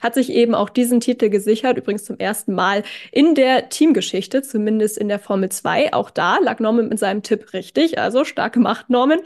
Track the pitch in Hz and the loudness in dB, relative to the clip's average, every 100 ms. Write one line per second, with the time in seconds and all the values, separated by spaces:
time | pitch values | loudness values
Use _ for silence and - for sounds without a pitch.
0 | 233 269 254 - 233 226 202 - 240 240 | -2 0 0 2 2 2 0 0 2 2
1 | 233 247 220 202 196 220 262 247 - 208 | 0 0 2 2 0 0 0 -2 -2 -6
2 | - - 190 214 - 185 185 202 208 - | -8 -6 -6 -4 -4 -2 0 0 -4 -12
3 | - - 302 294 262 262 - - 311 254 | -4 2 4 4 4 2 0 2 2 2
4 | - 185 190 262 269 220 214 220 214 - | 0 -6 -4 -4 -2 -4 0 0 0 -2
5 | 208 202 - 196 190 - - 170 285 - | -4 -4 -2 -2 -2 -4 -2 0 0 0
6 | - - 175 240 370 - 220 233 226 220 | -4 -2 0 2 0 0 0 0 0 -2
7 | 202 202 - 208 - 185 180 - 330 - | -2 -4 -2 -4 -4 -12 -6 0 0 0
8 | 185 240 302 - - 240 233 226 - 247 | -2 0 -2 -2 -2 0 0 0 0 2
9 | 262 330 | 2 0